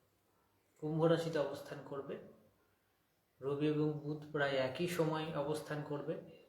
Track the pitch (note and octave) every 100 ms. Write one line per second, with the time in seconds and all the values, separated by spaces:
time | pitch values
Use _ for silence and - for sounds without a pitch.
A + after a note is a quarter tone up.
0 | _ _ _ _ _ _ _ - D3+ D#3+
1 | E3 E3 D#3+ D#3 C#3 C#3 - C#3+ - C#3
2 | C3+ - - - _ _ _ _ _ _
3 | _ _ _ _ C3 C#3+ D3+ D3 D3+ D3
4 | D3 D3+ - D3+ C#3 C3+ C3 - F3 -
5 | D#3 D#3 D#3 D3+ C#3+ D3+ - D3 D3 D3
6 | D3 - - -